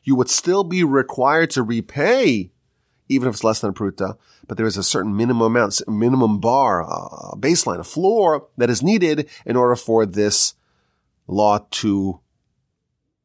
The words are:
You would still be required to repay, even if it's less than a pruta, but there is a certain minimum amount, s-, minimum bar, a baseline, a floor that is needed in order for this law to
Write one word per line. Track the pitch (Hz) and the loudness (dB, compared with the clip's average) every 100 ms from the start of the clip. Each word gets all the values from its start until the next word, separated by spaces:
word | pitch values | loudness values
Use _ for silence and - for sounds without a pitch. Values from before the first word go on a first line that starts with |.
You | - 127 | 0 2
would | 123 | 2
still | - 170 190 | 0 0 0
be | 180 185 | 0 0
required | 160 135 131 - 127 160 165 | 2 2 0 0 2 2 0
to | 135 | -2
repay, | 113 117 98 139 165 254 214 113 90 _ _ _ _ _ - | -2 -4 -6 -2 0 2 2 0 -4 _ _ _ _ _ -2
even | 135 123 | 0 0
if | |
it's | 101 | 0
less | 110 110 | 0 0
than | 107 | -4
a | |
pruta, | 95 101 - 95 107 _ _ - | -4 -6 -4 -6 -8 _ _ -12
but | 104 | -4
there | 110 | -4
is | 95 | -2
a | |
certain | 92 - 104 | -4 -2 -2
minimum | 101 120 117 | 0 0 2
amount, | 113 120 104 | 2 2 2
s-, | - - | -2 -4
minimum | 107 120 131 113 104 | 0 2 2 2 2
bar, | 113 131 127 92 | 0 2 2 0
a | 80 80 90 - - - | -2 -8 -10 -16 -16 -4
baseline, | 131 170 120 87 | 0 0 0 -4
a | |
floor | 85 156 190 226 185 147 - - | -6 -2 0 2 2 0 -4 -2
that | 120 | 0
is | 117 | 2
needed | 151 214 170 151 147 - | 2 2 2 0 -4 -10
in | - 123 | -2 2
order | 123 120 | 2 0
for | - 113 107 | 0 0 2
this | 95 104 - - - _ _ _ _ _ _ - | 0 0 0 -2 -6 _ _ _ _ _ _ -6
law | 98 104 104 - | 0 2 0 -4
to | - 110 101 98 90 _ _ _ _ _ _ _ _ _ _ | -4 -2 0 -2 -8 _ _ _ _ _ _ _ _ _ _